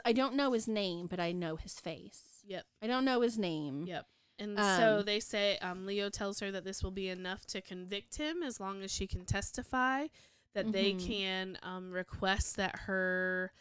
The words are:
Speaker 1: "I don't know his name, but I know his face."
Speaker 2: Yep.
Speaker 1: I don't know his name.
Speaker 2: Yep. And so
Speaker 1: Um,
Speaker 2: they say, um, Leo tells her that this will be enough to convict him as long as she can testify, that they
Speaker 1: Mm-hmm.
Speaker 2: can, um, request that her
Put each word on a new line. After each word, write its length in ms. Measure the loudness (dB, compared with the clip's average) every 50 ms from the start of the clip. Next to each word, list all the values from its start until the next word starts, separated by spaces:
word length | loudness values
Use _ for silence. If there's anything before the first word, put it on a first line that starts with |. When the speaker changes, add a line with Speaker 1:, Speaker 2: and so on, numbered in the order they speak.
| 4
Speaker 1:
"I 80 | 4 4
don't 220 | 4 4 4 4
know 180 | 2 4 4 4
his 160 | 2 2 2
name, 380 | 0 0 0 0 -2 -2 -4
but 120 | -4 -2 -2
I 140 | 0 0 0
know 240 | 0 -2 -2 -2
his 240 | -4 -6 -8 -10 -10
face." 640 | -8 -8 -8 -8 -12 -16 -18 -18 -18 -20 -20 -18 -14
Speaker 2:
Yep. 200 | -10 -10 -10 -10 _ _ _ -2
Speaker 1:
I 40 |
don't 180 | 0 2 4 4
know 180 | 4 4 6 4
his 160 | 4 4 2
name. 480 | 0 0 0 0 -2 -2 -4 -4 -4
Speaker 2:
Yep. 200 | -4 -6 -8 -8 -10 _ _ _ _ _ -10
And 200 | -8 -4 0 4
so 400 | 4 6 6 8 8 8 6 6
Speaker 1:
Um, 60 | 4
Speaker 2:
they 160 | 2 0 0
say, 380 | 0 -2 0 2 2 2 2 2
um, 280 | -2 -4 -4 -4 -4
Leo 240 | -2 -2 -2 -2 -2
tells 300 | -2 -2 -4 -4 -4 -4
her 100 | -4 -4
that 140 | -4 -4 -6
this 180 | -6 -6 -4 -4
will 80 | -4
be 180 | -2 -4 -4 -4
enough 380 | -4 -4 -6 -6 -6 -6 -8
to 140 | -8 -8 -8
convict 560 | -8 -8 -10 -10 -8 -6 -6 -6 -6 -8 -6
him 260 | -4 -2 -2 -2 -2 -2
as 180 | -4 -4 -4
long 220 | -6 -6 -6 -6 -6
as 80 | -6
she 160 | -4 -4 -4
can 180 | -2 -4 -4 -2
testify, 840 | -2 -2 -2 -2 -4 -6 -6 -6 -2 0 2 4 4 2 2 -2 -4 -8 -12 -20 -20 _ _ _ _ -4
that 200 | -2 0 0 2
they 200 | 4 4 4 4
Speaker 1:
Mm-hmm. 140 | 2 0
Speaker 2:
can, 520 | -2 -2 0 0 0 -2 -2 -2 -4 -6 -10 -10
um, 300 | -8 -8 -8 -8 -6 -4
request 640 | -4 -4 -4 -4 0 2 2 2 2 0 -2 -2
that 240 | -2 -2 -2 -2 -4
her 720 | -4 -2 0 2 2 2 2 2 2 0 0 -2 -2 -4 -6 _